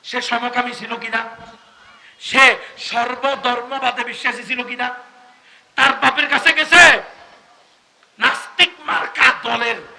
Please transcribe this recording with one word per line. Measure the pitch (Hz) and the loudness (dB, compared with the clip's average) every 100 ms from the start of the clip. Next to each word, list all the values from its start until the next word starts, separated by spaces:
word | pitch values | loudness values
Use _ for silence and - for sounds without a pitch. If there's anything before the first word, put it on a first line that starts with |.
সে | - 247 | -8 -8
সমকামী | 247 240 247 247 247 | -4 -4 -4 -4 -6
ছিল | 233 226 233 | -8 -12 -10
কিনা, | 226 226 226 - - - _ _ - - - _ | -6 -6 -8 -16 -20 -20 _ _ -20 -20 -20 _
সে | - 269 262 208 - - | -2 4 4 4 -8 -16
সর্বধর্মবাদে | - 233 240 254 277 269 247 247 247 269 262 - | -6 -4 -4 -2 -2 -2 -2 -4 -6 -4 -4 -4
বিশ্বাসী | 240 220 247 240 | -8 -4 -4 -4
ছিল | 214 247 | -8 -8
কিনা। | 240 247 247 - - - - _ _ - _ | -8 -6 -8 -8 -18 -20 -20 _ _ -20 _
তার | - 277 | 0 0
বাপের | 269 269 285 285 | 4 0 0 0
কাছে | 285 330 | 2 2
গেছে | 311 302 339 330 247 - - - - _ _ _ _ _ _ _ - | 2 6 8 8 6 -2 -20 -20 -20 _ _ _ _ _ _ _ -2
নাস্তিক | 240 - - - 359 - | -2 -2 -8 0 0 0
মার্কা | 302 - - - 262 247 | -6 -4 -4 2 2 2
দলের | 233 233 233 226 - | -4 -4 -4 -6 -12